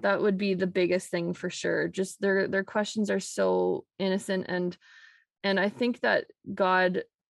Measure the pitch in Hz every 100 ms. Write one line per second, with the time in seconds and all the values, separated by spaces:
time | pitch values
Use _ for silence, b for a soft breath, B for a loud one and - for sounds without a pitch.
0 | 202 196 208 190 202 185 190 185 175 180
1 | - 175 170 175 180 - 175 165 165 180
2 | 190 - 202 190 190 196 190 214 208 220
3 | 202 196 - - 190 185 185 180 - -
4 | 190 196 208 190 - 180 180 - B B
5 | B B B _ 196 190 202 - 247 240
6 | 233 196 - - - 196 185 185 185 180
7 | - _ _